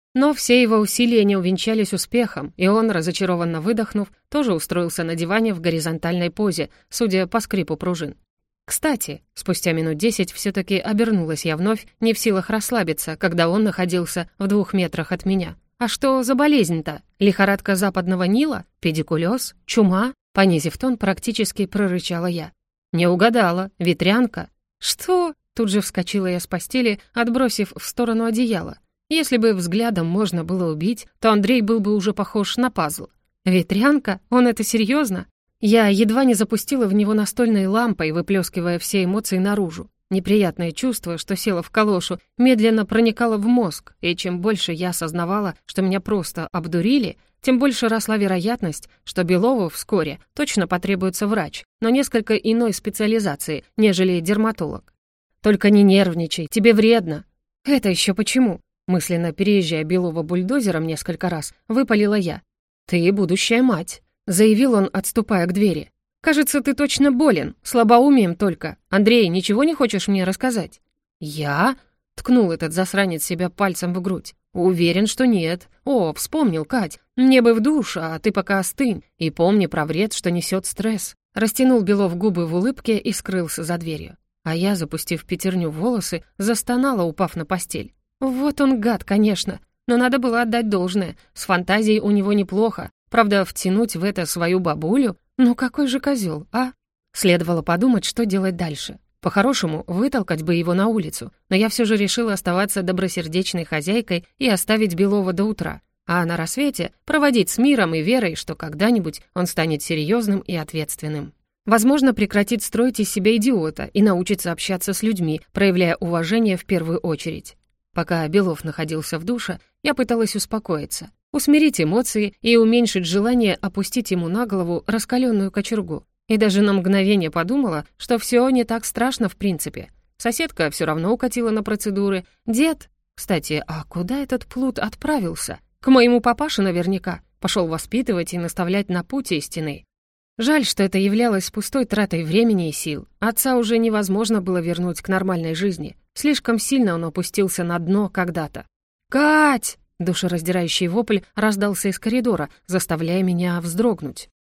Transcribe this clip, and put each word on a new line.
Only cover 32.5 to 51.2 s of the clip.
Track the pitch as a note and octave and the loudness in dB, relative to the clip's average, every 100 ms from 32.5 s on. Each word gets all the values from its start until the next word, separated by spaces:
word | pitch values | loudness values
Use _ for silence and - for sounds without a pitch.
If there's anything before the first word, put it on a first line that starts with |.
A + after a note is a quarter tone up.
| - | 0
на | B3 | -2
пазл. | - D#3 - - _ _ _ | 0 -4 -4 -12 _ _ _
«Ветрянка? | F#3 F3+ F3 G3+ C4+ D4 A3 F#3+ - | 0 2 2 2 4 2 0 -6 0
Он | B3 A#3+ | 4 4
это | A3+ | 2
серьёзно?» | G#3+ A3+ G#3+ C#4+ B3+ F3+ - _ _ - | 0 0 2 0 0 -4 -10 _ _ -4
Я | G#3+ A3+ G#3 | 4 4 6
едва | G3 A3 A#3 | 4 4 4
не | C4 | 4
запустила | G#3+ G#3+ A3 - C#4 G3+ | 4 0 -2 -2 -2 0
в | |
него | G#3 G#3 | 2 2
настольной | G#3+ G3+ - A#3 G#3 F#3+ | 0 -2 0 0 2 0
лампой, | G#3+ A#3+ F#3+ D#3+ | 0 0 -2 -2
выплёскивая | E3 D#3 G3 F3+ F3+ F3 F3 | -2 0 -2 -2 -4 -2 -4
все | - G3 | -2 -2
эмоции | F3+ G#3 A3 F#3 | 0 -2 -2 -2
наружу. | G3 G#3 F3 E3+ - _ - | 0 0 -2 -6 -16 _ -6
Неприятное | F#3+ F#3 G#3 F3+ - E3+ | -4 2 2 2 0 -6
чувство, | - C4 A3 - E3 | -4 -4 -4 -6 -8
что | - G3 | -6 -4
село | G#3+ F3 | -2 -2
в | - | -2
калошу, | A3 G#3+ F#3 - F3 _ - | 0 2 0 -2 -8 _ 2
медленно | B3+ A#3 A3+ A3 | 4 6 4 2
проникало | F#3+ A3+ A#3 A3 A#3+ G#3+ | 2 2 2 2 0 0
в | G#3+ | 2
мозг, | B3 G3 - - _ | 2 2 -4 -14 _
и | F3 F3 | -4 -2
чем | F#3 F3+ | -4 -4
больше | G3+ G3+ - | -2 -2 -2
я | E3 F3+ | -4 -4
осознавала, | F3 D#3+ E3+ F3 G3+ G3 - - | -4 -4 -4 -2 -2 -4 -8 -10
что | - | -2
меня | F#3+ F#3+ | 0 0
просто | - G#3 D#3+ - D#3+ | -2 -4 -4 -8 -6
обдурили, | F3+ E3 E3+ G3+ C#4 F#3 - _ _ | -6 -4 0 2 2 0 -6 _ _
тем | - B3+ | 0 2
больше | C#4 A#3+ A3+ | 2 2 0
росла | A3 A3 G#3+ | 0 0 0
вероятность, | G3 F#3 G3 B3 F3 - - _ | 0 0 -2 -4 -4 -6 -14 _
что | - - | -10 -4
Белову | F3 F3+ A#3 B3+ E3+ | 2 2 4 2 0
вскоре | - - G3 D3 - _ | -4 -2 -2 -2 -6 _
точно | - D4 G#3+ E3+ | -6 -2 0 0
потребуется | F3+ F#3+ F#3+ F#3+ - | -2 0 0 -2 -2